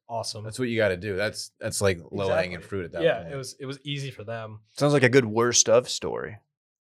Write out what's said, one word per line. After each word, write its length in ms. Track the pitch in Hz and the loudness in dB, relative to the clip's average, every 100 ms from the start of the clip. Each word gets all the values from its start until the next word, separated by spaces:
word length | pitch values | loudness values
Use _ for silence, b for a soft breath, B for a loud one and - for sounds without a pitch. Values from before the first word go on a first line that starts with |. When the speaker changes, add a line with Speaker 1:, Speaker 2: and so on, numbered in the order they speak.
| - | -10
Speaker 1:
awesome. 360 | 113 107 110 | -8 -8 -8
Speaker 2:
That's 160 | 110 110 | -12 -6
what 80 | 127 | -2
you 80 | 113 | 2
gotta 200 | 104 87 | 2 2
do. 180 | 104 92 | -4 -2
That's, 340 | 95 - - _ | -4 -4 -12 _
that's, 220 | 113 - | -8 0
like, 180 | 101 85 76 | 0 0 -6
low-hanging 400 | 101 95 92 92 | -4 0 0 -2
Speaker 1:
Exactly. 160 | 87 - | -6 -8
Speaker 2:
fruit 160 | 98 | -8
at 80 | 82 | -6
that 100 | - | 0
Speaker 1:
Yeah, 200 | 160 117 | 0 0
Speaker 2:
point. 100 | 160 | -4
Speaker 1:
it 40 | 139 | -10
was, 200 | 127 - | -12 -12
it 80 | 131 | -12
was 140 | 139 | -12
easy 260 | 147 143 135 | -8 -8 -8
for 100 | 110 | -12
them. 380 | 104 113 110 110 _ - | -10 -10 -10 -14 _ -2
Speaker 3:
Sounds 160 | 143 | 2
like 100 | 143 | 6
a 60 | 127 | 6
good 160 | 131 | 6
worst 440 | 110 107 120 117 - | 4 2 2 4 6
of 200 | 117 127 | 6 4
story. 500 | - 82 57 67 107 _ _ _ _ | -4 -6 -6 -8 -12 _ _ _ _